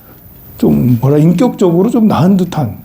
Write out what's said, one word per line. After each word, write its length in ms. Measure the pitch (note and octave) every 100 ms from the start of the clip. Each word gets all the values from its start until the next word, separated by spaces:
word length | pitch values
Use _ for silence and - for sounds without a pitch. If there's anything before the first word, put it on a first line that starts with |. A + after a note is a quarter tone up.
| - - - - - -
좀 400 | A3+ D3 B2 A#2
뭐라, 180 | C3+ D3
인격적으로 720 | D#3+ F3+ A#3+ - F#3 E3+ G#3+
좀 180 | A#3+ G#3+
나은 280 | - F3+ G3
듯한, 460 | F3 D#3 A#2+ -